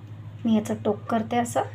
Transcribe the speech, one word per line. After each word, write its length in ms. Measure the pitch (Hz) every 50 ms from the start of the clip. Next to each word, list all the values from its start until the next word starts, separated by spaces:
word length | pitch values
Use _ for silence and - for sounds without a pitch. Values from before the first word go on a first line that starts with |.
| - - - - - - - - -
मी 60 | 233
ह्याचं 240 | 220 214 214 - 214 - -
टोक 120 | 214 202
करते 400 | - - - 240 220 220 - 240
असं 240 | 240 240 240 - - 415 -